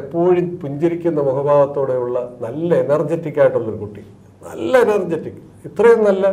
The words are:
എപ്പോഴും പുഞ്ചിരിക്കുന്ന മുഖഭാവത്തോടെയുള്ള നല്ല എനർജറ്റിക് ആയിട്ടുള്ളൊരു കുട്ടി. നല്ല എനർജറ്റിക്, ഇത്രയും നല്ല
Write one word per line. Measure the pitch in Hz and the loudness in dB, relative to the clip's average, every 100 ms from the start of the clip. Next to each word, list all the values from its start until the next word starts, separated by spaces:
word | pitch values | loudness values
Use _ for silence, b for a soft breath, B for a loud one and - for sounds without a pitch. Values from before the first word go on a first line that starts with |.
എപ്പോഴും | - 170 175 180 175 - | -2 0 2 2 0 -4
പുഞ്ചിരിക്കുന്ന | 139 143 170 165 170 151 139 | -8 -2 -2 0 -2 0 0
മുഖഭാവത്തോടെയുള്ള | 131 143 143 139 143 135 127 123 123 123 - 113 | 0 4 4 4 2 -2 -2 -2 -4 -6 -8 -10
നല്ല | 143 170 147 | -4 0 0
എനർജറ്റിക് | 131 147 151 165 196 143 | 2 0 0 -4 -4 2
ആയിട്ടുള്ളൊരു | 135 123 110 98 | 2 2 -4 -6
കുട്ടി. | 101 - - - - - - | -10 -14 -20 -20 -20 -20 -16
നല്ല | - - 254 214 | -8 0 2 4
എനർജറ്റിക്, | 208 175 165 - - - - 147 | 0 -2 -6 -8 -14 -18 -20 -10
ഇത്രയും | - 226 226 208 | 2 4 4 4
നല്ല | 190 196 | 2 0